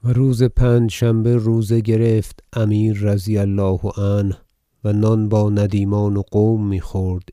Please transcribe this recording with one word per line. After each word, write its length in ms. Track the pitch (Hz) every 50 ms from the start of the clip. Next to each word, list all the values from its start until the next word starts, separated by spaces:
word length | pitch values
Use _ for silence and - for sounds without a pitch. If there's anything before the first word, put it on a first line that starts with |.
| -
و 80 | 120 120
روز 300 | 120 131 135 127 113 127
پنجشنبه 920 | 120 - - 120 123 117 120 120 113 101 - - 117 113 113 110 120 120
روزه 440 | 120 110 110 113 117 110 101 117 117
گرفت 640 | 110 107 113 110 117 117 110 110 101 - - - - _ -
امیر 460 | 120 110 104 107 107 107 110 107 101
رضی 380 | 101 104 101 101 92 104 107 101
الله 420 | 101 98 98 98 98 95 95 87 - 95 -
عنه 400 | - 101 98 101 101 101 98 98 - _ _ _ _ _ _ _ _ -
و 80 | 107 104
نان 360 | 104 107 110 113 110 107 104
با 220 | 107 107 104 104
ندیمان 680 | 104 104 104 101 101 101 98 98 101 104 104 101 101
و 60 | 101 95
قوم 440 | _ - 104 104 110 113 110 104
می‌خورد 640 | 101 98 92 87 - - 101 95 92 92 92 90 -